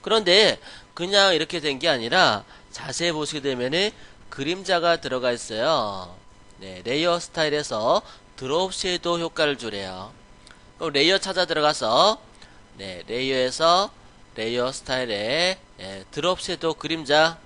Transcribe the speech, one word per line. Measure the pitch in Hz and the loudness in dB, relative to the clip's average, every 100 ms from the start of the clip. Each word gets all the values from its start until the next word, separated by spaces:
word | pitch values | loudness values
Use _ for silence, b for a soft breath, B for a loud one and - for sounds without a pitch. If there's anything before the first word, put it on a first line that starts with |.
그런데 | - 220 185 185 202 113 B B B | 2 2 6 6 6 2 B B B
그냥 | - 175 202 196 | -8 0 4 4
이렇게 | 165 156 175 | 4 0 -4
된 | 151 131 | -4 -2
게 | 165 | 0
아니라 | 139 113 170 160 104 - B B | 0 2 4 4 2 -4 B B
자세히 | - - 131 170 | -14 -10 -4 -2
보시게 | 156 147 151 | -2 -4 -4
되면은 | 139 127 127 160 208 B B B - | -4 -2 -2 0 -2 B B B -18
그림자가 | - 139 185 190 175 170 165 | -8 -4 -4 0 2 4 2
들어가 | 139 127 123 | 0 -2 0
있어요. | 120 - 110 131 156 107 95 90 95 - - - - | -2 -4 -2 0 2 0 -6 -12 -16 -20 -20 -20 -20
네, | 95 92 | -16 -12
레이어 | 92 139 170 170 | -4 0 0 0
스타일에서 | - - 156 147 147 113 113 180 B B - - | -4 -2 0 0 -2 -2 2 2 B B -20 -12
드롭 | 131 156 190 | -4 -2 -2
섀도우 | 185 190 180 170 170 | -4 -4 -4 -2 -2
효과를 | 165 - 151 135 | -4 0 0 0
주래요. | 117 101 95 92 101 - - - B B B - | -6 -8 -8 -10 -14 -16 -20 -20 B B B -8
그럼 | 160 | -2
레이어 | 143 156 190 | 2 4 4
찾아 | 196 185 180 | 0 -2 0
들어가서, | 156 151 151 113 123 190 220 - B B B - - | 2 2 2 2 6 4 2 -8 B B B -20 -14
네, | 98 90 82 | -12 -12 -8
레이어에서 | 117 131 131 127 127 165 175 208 - - - - - | -4 0 0 0 2 4 4 0 -8 -20 -20 -18 -8
레이어 | 113 120 123 | -4 -2 -2
스타일에, | 135 - 131 123 101 107 151 180 190 - - | -4 -6 -4 -2 -4 -2 0 0 -2 -12 -18
예, | 190 98 95 | -14 -14 -12
드롭 | - 165 180 | -4 -2 -2
섀도우 | - 175 165 | -4 -4 -4
그림자 | 156 151 160 139 147 160 165 | -4 -6 -6 2 4 4 0